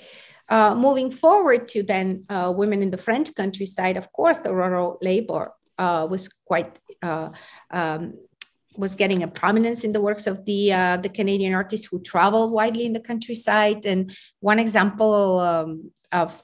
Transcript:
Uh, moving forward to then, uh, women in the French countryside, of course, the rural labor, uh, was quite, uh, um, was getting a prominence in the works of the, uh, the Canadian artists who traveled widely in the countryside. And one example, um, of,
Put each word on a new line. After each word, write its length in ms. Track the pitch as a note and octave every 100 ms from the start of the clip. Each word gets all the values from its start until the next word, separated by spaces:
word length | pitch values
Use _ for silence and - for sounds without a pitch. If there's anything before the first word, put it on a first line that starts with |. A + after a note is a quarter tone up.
| - - - - -
Uh, 260 | A3 G#3+ A#3
moving 340 | C4+ C4 C4
forward 580 | - - G4+ D#4+ A#3+ A#3
to 140 | G#3
then, 420 | G3 F#3+ F#3+ F#3 -
uh, 220 | G3 F3+ F3+
women 260 | G#3 G3+
in 80 | G3
the 80 | F#3
French 360 | - B3 D#4+
countryside, 640 | - F#3+ F#3+ F#3+ - F#3 F#3
of 160 | -
course, 280 | - E4+ C4+
the 140 | -
rural 440 | F#3 F3+ F3+ F3 -
labor, 520 | F#3 G3 A3 D#3+ - - _ -
uh, 280 | F3+ E3 D#3+
was 200 | F#3+ -
quite, 520 | _ - E3+ E3+ - _ -
uh, 280 | F3 D#3+ D#3+ D#3+ - - -
um, 420 | F3+ D#3+ D#3 E3+ - - - - _ _ -
was 200 | G3 F#3+
getting 260 | G3 F#3
a 60 | E3+
prominence 560 | - F3+ A3 A3+ A#3
in 100 | G#3+
the 80 | G#3
works 240 | G3+ G#3 G3+
of 160 | F#3+ G#3
the, 280 | G3+ G3+
uh, 240 | F#3 F3+ F3+
the 120 | F#3+
Canadian 440 | A3 G3 G3 F#3+
artists 340 | F#3 G3+ G#3+ -
who 140 | F3+
traveled 500 | - F3 F#3+ A3 A3+
widely 340 | G#3+ A3 A3+ A#3+
in 80 |
the 60 | A3+
countryside. 840 | A#3 A#3 A#3 A3+ G#3+ G#3+ G#3 G#3 G#3
And 300 | F#3+ F#3 - - -
one 180 | G3 A3
example, 800 | A3+ G3+ G3 G3+ A3 G#3 G3 F#3
um, 520 | F3 E3 D#3+ D#3+ - _ -
of, 280 | F3+ E3+ -